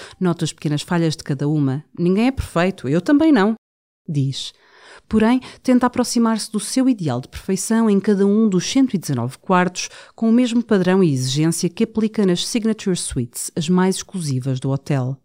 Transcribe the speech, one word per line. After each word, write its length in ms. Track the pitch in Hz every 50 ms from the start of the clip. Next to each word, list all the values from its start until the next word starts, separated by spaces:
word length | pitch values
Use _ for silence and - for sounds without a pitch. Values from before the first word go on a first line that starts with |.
| - - - -
Noto 240 | 185 180 165 - 160
as 80 | 151
pequenas 300 | - - - 156 147 147
falhas 340 | - - 180 170 165 160 147
de 80 | - -
cada 240 | - 147 139 147
uma. 360 | 147 156 151 143 135 131 151 - _ -
"Ninguém 300 | - 175 175 185 202 233
é 60 | 262
perfeito, 580 | 262 - - - - 170 175 190 190 - - 127
eu 100 | 147 175
também 320 | 180 - 294 285 320 320
não", 220 | 294 214 190 214 226 - _ _ _ _ _ _ _ _ _ -
diz. 420 | 156 143 131 139 131 - - - - _ _ _ _ - - - - - _
Porém, 320 | - 220 220 220 226 254 262 - - - -
tenta 240 | - - 254 247 254
aproximar-se 680 | 240 - 247 247 - - 233 233 226 226 208 - -
do 80 | - 208
seu 300 | - - - 262 262 262
ideal 320 | 247 208 170 147 120 123
de 60 | 131
perfeição 600 | - - - - - 190 185 - - 226 226 226
em 120 | 214 202 196
cada 260 | 190 214 208 190 196
um 240 | 202 202 220 226 214
dos 160 | 185 180 175 -
cento 260 | - 269 269 254 -
e 20 |
dezanove 400 | 170 - - 139 120 117 127 -
quartos, 520 | - _ - 185 180 180 175 - - - - - - - - _
com 120 | - 226
o 60 | 226 226
mesmo 300 | 240 254 240 233 240 233
padrão 400 | - 220 190 180 180 185 196 190
e 100 | 160 135
exigência 560 | 127 127 131 131 147 156 165 165 - - 170
que 140 | - - 226
aplica 420 | 220 - 220 220 214 220 220 202
nas 200 | 185 180 175 -
Signature 480 | - - 240 208 226 214 220 - 202 175
Suites, 560 | - - - - 135 120 117 - - - - -
as 140 | - 147 160
mais 280 | 185 180 180 190 185
exclusivas 640 | - - - - 190 160 147 131 127 123 135 131 127
do 120 | - 135
hotel. 460 | 135 139 - - 151 135 123 127 135 -